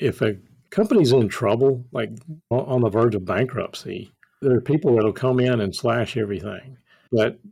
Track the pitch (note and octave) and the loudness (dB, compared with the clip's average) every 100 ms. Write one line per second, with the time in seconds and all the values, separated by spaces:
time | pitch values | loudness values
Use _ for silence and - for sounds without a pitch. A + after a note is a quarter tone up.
0 | C3 - A2 G2 - _ _ - G#3+ A#3 | -4 -2 -2 -4 -12 _ _ -2 2 4
1 | C3+ C3 G#2+ - G#2 A2+ C3+ B2+ - B2 | 4 4 2 -2 -2 2 2 0 -6 -8
2 | A2 A2 - D#3 _ B2+ - B2+ A2+ G#2+ | -8 -10 -16 -20 _ -4 0 0 2 2
3 | A#2 G#2 F2+ F#2+ B2+ G#2 F2+ - - G2 | 2 0 -2 -2 -2 -4 -8 -10 -12 -12
4 | G2+ _ _ _ C#3 A#2+ A#2+ D3+ D3+ A#2 | -14 _ _ _ 0 2 2 0 2 4
5 | G#2+ - B2+ B2+ B2+ A#2+ G2+ - A#2 A#2 | 2 0 0 2 2 0 -2 -2 -2 -2
6 | A2+ A#2+ G#2 G2 G#2 G2 C3 C3+ _ _ | -2 -4 -4 -6 -8 -12 -16 -20 _ _
7 | _ A#2 A2+ - - | _ 0 0 -2 -16